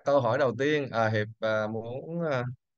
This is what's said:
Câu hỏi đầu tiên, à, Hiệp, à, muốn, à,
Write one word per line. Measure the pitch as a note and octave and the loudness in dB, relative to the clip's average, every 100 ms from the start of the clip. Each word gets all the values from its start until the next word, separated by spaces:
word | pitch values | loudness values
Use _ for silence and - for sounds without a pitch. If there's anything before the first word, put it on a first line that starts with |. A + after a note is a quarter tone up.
| - | 2
Câu | C#3 | 4
hỏi | A#2+ B2+ | 4 2
đầu | C3+ A#2+ | 2 2
tiên, | C#3+ D3+ C3+ | 0 0 0
à, | A2 A2 | 0 2
Hiệp, | A2 G#2+ - | 2 -2 -2
à, | A2 G#2+ G#2+ | -2 0 -2
muốn, | A2+ A#2 C3 D#3+ E3+ E3 | -4 -8 -10 -8 -6 -2
à, | C3+ B2 B2+ _ | -2 -2 -8 _